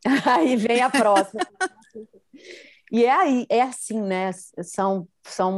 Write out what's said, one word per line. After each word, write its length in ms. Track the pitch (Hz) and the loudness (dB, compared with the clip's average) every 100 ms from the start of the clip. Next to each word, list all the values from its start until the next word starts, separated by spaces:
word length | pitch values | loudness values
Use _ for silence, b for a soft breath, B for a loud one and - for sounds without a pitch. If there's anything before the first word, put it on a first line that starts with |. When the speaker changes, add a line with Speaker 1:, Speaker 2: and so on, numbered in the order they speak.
| 240 | -2
Speaker 1:
<laughs> 340 | 277 269 247 | 0 2 2
Aí 160 | 320 247 | 2 2
vem 260 | 226 240 | 0 2
a 80 | 247 | 2
próxima. 520 | 277 214 196 196 220 | 2 4 4 2 -4
Speaker 2:
<laughs> 800 | 359 - 381 _ _ - 220 _ _ - B B B B B | -8 -6 -8 _ _ -20 -20 _ _ -20 B B B B B
Speaker 1:
E 140 | 220 240 | 2 4
é 60 | |
aí, 340 | 302 349 254 - | 4 2 0 0
é 120 | 226 | 0
assim, 400 | 254 247 - 220 | 0 -4 -8 -6
né? 280 | 196 185 190 | -4 -2 -4
S-, 220 | 185 - - | -6 -12 -14
são, 440 | 175 - 196 196 170 _ | -10 -4 -2 -2 -6 _
são 280 | - - 185 | -12 -4 -2